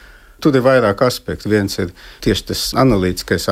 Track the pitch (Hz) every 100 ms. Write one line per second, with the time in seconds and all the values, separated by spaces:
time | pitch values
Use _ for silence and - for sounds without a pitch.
0 | - - - - 160 131 127 131 107 101
1 | 127 - - 76 101 104 98 - 92 -
2 | - - 117 95 - - - 120 131 101
3 | 90 87 - 95 -